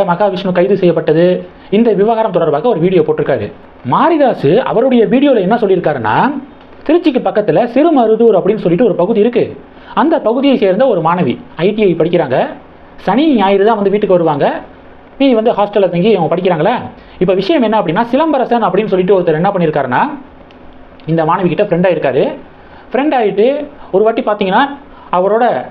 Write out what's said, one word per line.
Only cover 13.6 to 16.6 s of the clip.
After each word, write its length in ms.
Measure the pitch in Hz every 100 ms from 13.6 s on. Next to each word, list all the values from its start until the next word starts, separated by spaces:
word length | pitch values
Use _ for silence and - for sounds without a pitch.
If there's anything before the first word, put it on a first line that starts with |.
| 202
தான் 100 | 202
வந்து 120 | 196
வீட்டுக்கு 220 | 208 202 180
வருவாங்க, 300 | 160 143 185 320 - - - - - -
மீதி 180 | 277
வந்து 180 | 220 226
ஹாஸ்டல்ல 360 | 196 202 208 185
தங்கி 200 | 175 208
அவங்க 160 | 190 156
படிக்கிறாங்களா. 420 | 180 185 165